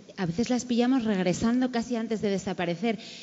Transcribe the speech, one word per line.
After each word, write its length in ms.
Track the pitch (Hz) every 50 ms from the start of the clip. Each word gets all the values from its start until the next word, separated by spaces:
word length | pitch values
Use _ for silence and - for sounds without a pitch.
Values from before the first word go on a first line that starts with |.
| - - - -
a 80 | 190
veces 260 | 165 165 - 233 -
las 140 | 254 240 240
pillamos 380 | - 240 226 240 247 269 269 220
regresando 680 | 220 208 185 185 185 170 - 226 226 240 254 254 254
casi 240 | 254 233 226 233 247
antes 260 | 226 226 220 226 196
de 80 | 220 208
desaparecer. 720 | 196 185 - 202 180 185 180 170 175 165 202 233 214 - - - - -